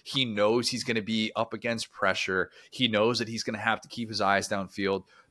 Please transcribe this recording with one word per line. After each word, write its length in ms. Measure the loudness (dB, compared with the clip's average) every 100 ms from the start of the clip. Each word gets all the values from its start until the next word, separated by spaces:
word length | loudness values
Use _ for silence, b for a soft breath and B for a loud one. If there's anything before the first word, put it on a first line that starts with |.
He 220 | -6 -2
knows 440 | 0 2 4 4 0
he's 160 | -2
gonna 160 | -2 -2
be 300 | 0 0 0 -2
up 180 | -4
against 380 | -4 -4 -4 -8
pressure. 580 | -2 0 0 0 0 -2 b b
He 180 | -2 2
knows 320 | 4 4 2
that 80 | -2
he's 160 | -4
gonna 140 | -6 -2
have 220 | -2 -2
to 60 | -4
keep 200 | -10 -6
his 120 | 0
eyes 280 | 2 2 2
downfield. 560 | -4 -4 -2 0 0 -4 -20 _